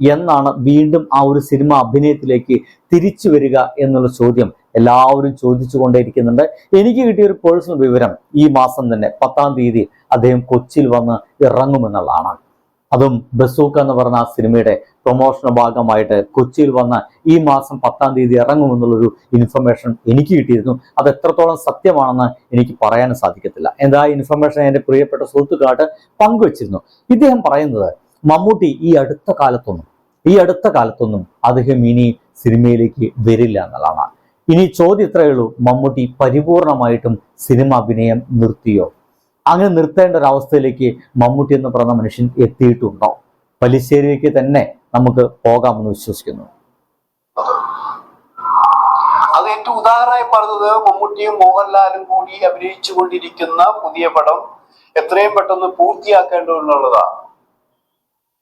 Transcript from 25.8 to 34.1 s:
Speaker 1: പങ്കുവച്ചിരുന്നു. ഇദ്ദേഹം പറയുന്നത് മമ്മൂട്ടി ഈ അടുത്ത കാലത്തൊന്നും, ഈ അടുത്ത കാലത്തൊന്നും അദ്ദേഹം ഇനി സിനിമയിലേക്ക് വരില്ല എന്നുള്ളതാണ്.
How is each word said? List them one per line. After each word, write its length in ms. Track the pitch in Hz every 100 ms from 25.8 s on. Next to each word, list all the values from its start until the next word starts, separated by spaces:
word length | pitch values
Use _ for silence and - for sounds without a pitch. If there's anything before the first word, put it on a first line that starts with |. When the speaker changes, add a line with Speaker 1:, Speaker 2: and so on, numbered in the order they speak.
| 156 - _ -
Speaker 1:
പങ്കുവച്ചിരുന്നു. 600 | 214 233 208 - 104 95 - _ -
ഇദ്ദേഹം 320 | 240 277 247 156
പറയുന്നത് 440 | 143 151 110 92 - _ _ 151
മമ്മൂട്ടി 460 | 160 196 208 175 -
ഈ 100 | 165 156
അടുത്ത 280 | 131 - - -
കാലത്തൊന്നും, 460 | 139 123 - 87 - _ _ _ 156
ഈ 40 | 202
അടുത്ത 260 | 233 180 214 143
കാലത്തൊന്നും 500 | 113 - 113 104 90 _ 120
അദ്ദേഹം 380 | 127 123 127 117
ഇനി 200 | 120 120 117 _ _
സിനിമയിലേക്ക് 640 | 117 113 120 120 117 - 113 - 113
വരില്ല 380 | 113 120 98
എന്നുള്ളതാണ്. 480 | 85 65 78 78 -